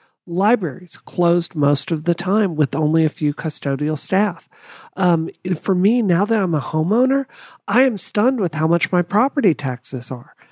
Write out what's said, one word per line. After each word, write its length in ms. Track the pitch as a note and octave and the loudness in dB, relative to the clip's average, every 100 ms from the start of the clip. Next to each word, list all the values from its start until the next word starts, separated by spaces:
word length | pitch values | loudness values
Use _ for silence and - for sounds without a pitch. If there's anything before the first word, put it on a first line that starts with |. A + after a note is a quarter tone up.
| _ _ - | _ _ -6
Libraries 720 | E3+ G#3 A#3+ E3 D3+ F3+ - | 0 2 2 0 -8 -12 -18
closed 560 | - F3 E3+ F3 - | -8 0 2 2 0
most 380 | D3+ C#3+ C#3+ - | 0 2 2 0
of 140 | D#3 D#3+ | -2 -2
the 100 | E3+ | -2
time 400 | F3+ G#3+ G3 D3+ | 0 0 0 0
with 200 | C#3 D3+ | 0 0
only 300 | D#3 D#3+ D#3 | 2 2 2
a 40 | |
few 220 | - D3 | 0 -4
custodial 680 | - D#3 - C#3 C3+ D3 D3+ | -4 -6 -6 -4 -2 -2 -4
staff. 520 | - F#3 G#3 F3+ - _ - - - - | -2 0 0 -4 -16 _ -20 -20 -14 -2
Um, 340 | F3+ E3 D#3+ - F#3+ E3+ | 2 2 -2 -6 -6 -4
for 140 | - F3+ | -2 2
me, 260 | G3+ B3 | 2 2
now 240 | G3+ E3+ G#3 | 2 2 2
that 160 | A3 | 0
I'm 140 | F3+ D3+ | 0 -2
a 40 | |
homeowner, 640 | - D#3 E3+ A3+ B3+ C#4 C4 - - - - | -2 -2 0 2 2 0 -4 -12 -20 -14 -2
I 160 | A3 | 2
am 160 | C4 G#3+ | 2 0
stunned 400 | - G#3 A#3+ B3+ | -4 0 0 2
with 160 | F3+ D3+ | -2 0
how 100 | D#3+ | 0
much 260 | E3+ - | 0 0
my 120 | F3+ | 0
property 500 | F3 G3+ C4+ C#4+ G#3 | 0 0 0 2 0
taxes 560 | - C3+ B2 - B2+ - | 0 -4 -6 -8 -10 -8
are. 240 | A#2+ - _ _ | -10 -12 _ _